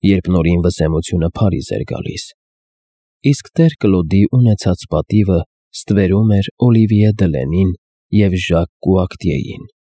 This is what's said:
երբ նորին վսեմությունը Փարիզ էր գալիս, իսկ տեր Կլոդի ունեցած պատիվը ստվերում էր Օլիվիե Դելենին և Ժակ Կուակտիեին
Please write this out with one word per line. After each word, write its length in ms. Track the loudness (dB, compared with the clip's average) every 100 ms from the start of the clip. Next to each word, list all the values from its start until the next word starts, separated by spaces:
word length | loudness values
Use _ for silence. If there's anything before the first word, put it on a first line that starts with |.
երբ 260 | 2 2 2
նորին 340 | 0 2 2
վսեմությունը 640 | 0 0 -2 -2 -4 -2 -4
Փարիզ 400 | 0 -2 -2 -6
էր 160 | -8
գալիս, 400 | -8 -10 -10 -12 -14 _ _ _ _ _ _ _ _ _
իսկ 260 | -2 0 -2
տեր 260 | 0 0 2
Կլոդի 460 | 0 2 2 2 2
ունեցած 500 | 2 2 2 0 -4 -2
պատիվը 520 | -4 0 0 2 0 -2 _ _
ստվերում 580 | -16 -2 0 2 2 2
էր 160 | 0 -2 _
Օլիվիե 540 | 2 2 2 2 2
Դելենին 580 | 2 -2 -2 -4 0 0 -2 _ _ _
և 220 | 0 0
Ժակ 360 | 0 -2 -2 -2 _
Կուակտիեին 880 | 0 0 0 -4 -4 -4 -6 -12 -16 _